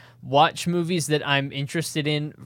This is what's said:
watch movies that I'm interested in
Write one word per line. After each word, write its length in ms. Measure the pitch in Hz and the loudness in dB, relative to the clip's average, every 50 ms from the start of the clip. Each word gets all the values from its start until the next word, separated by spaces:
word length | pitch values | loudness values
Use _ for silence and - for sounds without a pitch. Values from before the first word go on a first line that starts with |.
| - - - - | -18 -20 -20 -16
watch 460 | - 127 131 143 160 156 - - - | -4 2 4 6 6 6 4 -2 -4
movies 400 | 175 175 175 170 165 185 165 143 | -2 -2 0 0 0 -2 -2 0
that 200 | 143 151 147 - | 0 0 0 2
I'm 240 | 139 143 139 135 139 | 2 2 2 0 -2
interested 540 | 143 139 143 - - 170 156 - - 160 143 | -4 -6 -6 -4 -4 -4 -4 -4 -4 -2 -2
in 300 | 151 151 147 151 151 - - - | 0 0 -2 -2 -6 -10 -14 -20